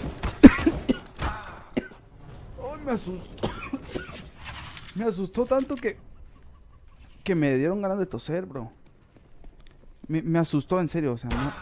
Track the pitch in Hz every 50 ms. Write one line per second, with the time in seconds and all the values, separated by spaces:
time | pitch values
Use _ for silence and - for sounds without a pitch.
0 | - - - - - - - - - - - - - - - - - - - -
1 | - - - - - - - - - - - - - - - - - - - -
2 | - - - - - - - - - - - - 240 262 302 302 294 285 240 208
3 | - 175 185 175 170 - - - - - - - - - - - - - - -
4 | - - - - - - - - - - - - - - - - - - - 185
5 | 226 233 185 180 196 180 - 226 240 240 262 269 269 - 285 262 - 214 175 -
6 | - - - - - - - - - - - - - - - - - - - -
7 | - - - - - - 185 165 151 139 135 127 139 165 190 208 202 190 190 202
8 | 185 185 - 120 - - 156 175 185 - 135 135 113 113 - - - - - -
9 | - - - - - - - - - - - - - - - - - - - -
10 | - - 156 160 - 165 165 165 165 - - 147 131 - 180 185 175 147 - 170
11 | 151 135 120 120 - 120 120 120 135 143 - -